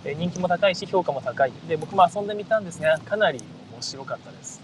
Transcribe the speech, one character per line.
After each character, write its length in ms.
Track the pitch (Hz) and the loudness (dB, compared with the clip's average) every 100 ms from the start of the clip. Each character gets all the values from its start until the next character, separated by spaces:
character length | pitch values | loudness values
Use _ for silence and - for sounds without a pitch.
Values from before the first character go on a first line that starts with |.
で、 120 | 143 143 | -6 -4
人 160 | 175 | -4
気 80 | 170 | -2
も 80 | 180 | 0
高 220 | 175 202 | 4 2
い 40 | 180 | 2
し、 120 | 202 | 0
評 160 | 190 | 0
価 80 | 170 | 2
も 100 | 139 | -2
高 240 | 123 120 135 | -6 2 2
い。 60 | - 160 | 2 -4
で、 100 | 156 | -4
僕 180 | 156 196 | -2 6
も 120 | 175 | 6
遊 80 | 208 | 6
ん 60 | 202 | -4
で 80 | |
み 120 | 208 208 | -6 0
た 120 | 220 | 0
ん 80 | 190 | 0
で 60 | |
す 100 | - | -2
が、 160 | 156 160 | 2 2
か 180 | - 208 | 0 2
な 140 | 196 | 2
り 140 | 135 - - - | 0 -10 -18 -18
面 80 | - | -12
白 240 | - 135 135 | -10 -10 -10
か 100 | 120 | -10
っ 40 | |
た 120 | - | -12
で 120 | 147 | -18
す。 160 | - - | -18 -20